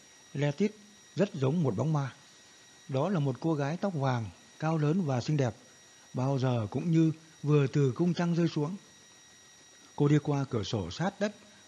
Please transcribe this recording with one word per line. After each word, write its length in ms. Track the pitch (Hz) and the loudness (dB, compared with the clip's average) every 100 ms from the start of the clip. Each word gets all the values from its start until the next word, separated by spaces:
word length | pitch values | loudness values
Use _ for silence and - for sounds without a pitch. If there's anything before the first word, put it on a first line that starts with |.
| - - - | -20 -20 -12
Lettice 400 | 139 143 139 208 - - - - 147 | -4 -2 0 -2 -4 -18 -20 -14 -4
rất 180 | 202 | -2
giống 280 | 147 131 175 | 0 0 2
một 140 | 135 98 | 0 0
bóng 160 | 147 | 0
ma. 200 | 151 135 - - - - - - - - | 0 -2 -8 -20 -20 -20 -20 -20 -20 -6
Đó 200 | 131 170 | -2 0
là 120 | 185 | 0
một 160 | 139 120 | 0 -2
cô 140 | 165 | -2
gái 220 | 151 139 170 | 0 -2 -4
tóc 180 | 202 | -4
vàng, 360 | 160 131 120 104 - - - | -2 0 0 -4 -10 -20 -6
cao 200 | 156 160 | -2 0
lớn 240 | 147 185 | 2 2
và 180 | 151 127 | 0 -2
xinh 160 | 135 151 | 0 0
đẹp, 180 | 123 - - - - - - | 0 -2 -16 -20 -20 -20 -10
bao 240 | 131 131 135 | -4 -2 0
giờ 280 | 131 120 107 | 0 0 -2
cũng 200 | 135 170 | -2 2
như 220 | 160 160 156 - - | 4 4 0 -10 -8
vừa 240 | 143 147 135 | 2 2 4
từ 260 | 151 135 | 2 2
cung 220 | 117 175 | 2 0
trăng 200 | 170 170 | 0 0
rơi 140 | 165 170 | 2 0
xuống. 280 | 160 147 196 - - - - - - - - - - - - | 0 -4 -6 -14 -20 -20 -20 -20 -20 -20 -20 -20 -20 -20 0
Cô 120 | 143 | 4
đi 100 | 147 | 4
qua 220 | 151 139 135 | 2 -2 -2
cửa 120 | 113 | -4
sổ 280 | 95 110 85 | -4 -4 -6
sát 300 | 92 180 - | -4 -6 -2
đất 140 | 208 - - - | -6 -6 -18 -20